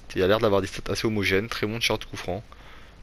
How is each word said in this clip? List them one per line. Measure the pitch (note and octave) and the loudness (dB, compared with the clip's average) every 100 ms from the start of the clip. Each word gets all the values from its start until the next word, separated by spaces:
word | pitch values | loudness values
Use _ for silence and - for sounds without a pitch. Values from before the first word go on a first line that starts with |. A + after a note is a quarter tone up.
| - | -8
qui | F#2 | 0
a | F#2 | 4
l'air | G#2+ | 4
d'avoir | A2+ G2 | 4 4
des | F#2 | 2
stats | - - | -4 -6
assez | G2+ A#2 | -2 0
homogènes, | G#2+ F#2+ F#2+ A2+ | 0 2 2 0
très | - G#2+ | -4 -4
bon | A2+ | -2
tireur | - G#2+ | -2 -2
de | - | -6
coup | - | -10
franc. | - F#2 - - - - - - | -6 -8 -8 -20 -20 -20 -20 -18